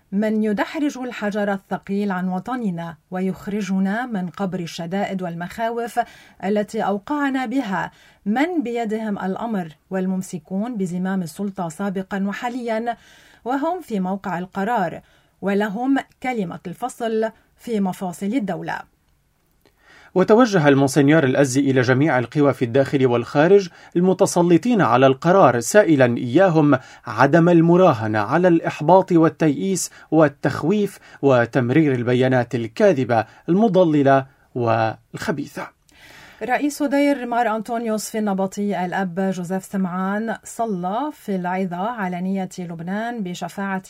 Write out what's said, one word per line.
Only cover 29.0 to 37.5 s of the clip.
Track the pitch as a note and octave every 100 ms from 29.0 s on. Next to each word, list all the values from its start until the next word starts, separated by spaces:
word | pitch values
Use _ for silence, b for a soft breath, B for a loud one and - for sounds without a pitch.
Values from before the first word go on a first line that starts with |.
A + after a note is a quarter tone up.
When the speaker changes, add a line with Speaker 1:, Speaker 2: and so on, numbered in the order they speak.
| F3+
Speaker 2:
والتيئيس | E3+ D#3+ - D#3+ C#3 F#3+ F3+ - B B
والتخويف | D#3 D3 - D3 A2 D3+ G#3 G3 - B B
وتمرير | C#3 B2 A#2 C#3+ A#2+ D3 D3
البيانات | B2 A#2 B2 B2+ B2+ A#2+
الكاذبة | B2 A2+ - G#3 C3+ A#2 A2+ - b -
المضللة | F#3 A3+ F3+ E3+ D3 C#3 C3+ C3 b b
والخبيثة. | B2+ A#2 A2+ A2 A2 _ - - C#3+ - F#3+ - _ _ B B B B B
Speaker 1:
رئيس | A3 A#3 C#4+ C#4+
دير | C#4 C#4 C#4+ C4+ A#3+
مار | A#3+ A#3